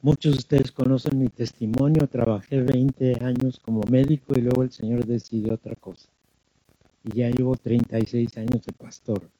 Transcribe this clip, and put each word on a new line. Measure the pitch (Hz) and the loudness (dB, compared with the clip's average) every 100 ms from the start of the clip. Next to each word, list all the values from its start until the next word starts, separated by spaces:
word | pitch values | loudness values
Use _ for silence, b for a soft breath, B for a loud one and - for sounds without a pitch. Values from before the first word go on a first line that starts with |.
Muchos | 135 151 156 | 2 2 2
de | 135 | 0
ustedes | 117 139 131 | 2 0 0
conocen | - 131 131 135 139 | 0 0 2 0 0
mi | 131 | 0
testimonio. | - 117 - 113 - 143 156 147 | -2 -8 -4 -4 0 2 4 2
Trabajé | 120 117 107 - 139 | 0 0 0 -2 -2
veinte | 127 131 135 131 127 123 | 2 2 2 2 0 0
años | 127 123 131 127 | -2 -2 -2 -4
como | - 113 107 | -4 -4 2
médico | 127 135 151 - 135 | 2 4 0 0 0
y | |
luego | 120 127 | 2 0
el | 127 | 0
Señor | - 110 120 113 | -4 -4 -4 -2
decidió | 120 - 113 107 113 | -4 -4 -4 -4 -6
otra | - 113 | -8 -16
cosa. | - 92 _ _ _ _ _ _ _ _ _ _ | -16 -20 _ _ _ _ _ _ _ _ _ _
Y | - 107 | -8 -2
ya | 120 | 0
llevo | 123 127 127 | 0 0 -2
treinta | - 117 117 113 | 0 0 0 -2
y | 107 | -2
seis | 120 117 - | -2 -2 -4
años | 110 120 | -4 -4
de | - | -4
pastor. | - - - - 104 - _ | -14 -16 -20 -6 -6 -6 _